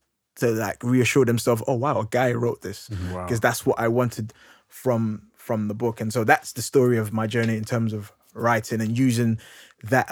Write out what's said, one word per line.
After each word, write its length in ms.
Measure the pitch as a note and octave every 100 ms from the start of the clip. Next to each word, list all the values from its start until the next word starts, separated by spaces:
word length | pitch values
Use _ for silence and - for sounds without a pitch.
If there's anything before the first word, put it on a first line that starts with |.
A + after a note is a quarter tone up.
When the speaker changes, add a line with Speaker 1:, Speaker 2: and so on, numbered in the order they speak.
| _ _ _ -
Speaker 1:
to, 160 | A#2+
like, 320 | A2 G#2 -
reassure 420 | A#2+ B2+ A#2 C#3+ A#2
themselves, 380 | A#2 C3+ A2+ -
"Oh, 60 | B2
wow, 240 | C#3+ A#2
a 60 | A2
guy 220 | B2 B2+
wrote 280 | A#2 A#2+ A#2
this." 260 | F#2+ G2 -
Speaker 2:
Mm-hmm. 240 | G2+ F2+
Speaker 3:
Wow. 140 | F2+ F2+
Speaker 1:
'Cause 120 | A#2
that's 260 | B2 A2+ -
what 140 | A#2
I 80 | A#2
wanted 440 | A#2+ A#2+ - G#2+ - - _ _
from, 560 | - C3 A#2 A2 G#2 - _
from 320 | - A2 G#2
the 40 |
book. 260 | G#2+ A#2 A2
And 120 | A2
so 100 | A#2
that's 300 | A2 D3+ -
the 80 | -
story 360 | - C#3+ B2 A#2
of 120 | G#2+
my 140 | A2 A2
journey 320 | A#2 A2+ A2
in 60 | G#2
terms 260 | A#2+ A2+
of 180 | G#2+ G2 _ _
writing 480 | - A#2 A#2 - A2+
and 140 | A2 A#2
using 420 | C3 A#2+ A#2 A2+ - - - _
that 220 | G#2+ C3 -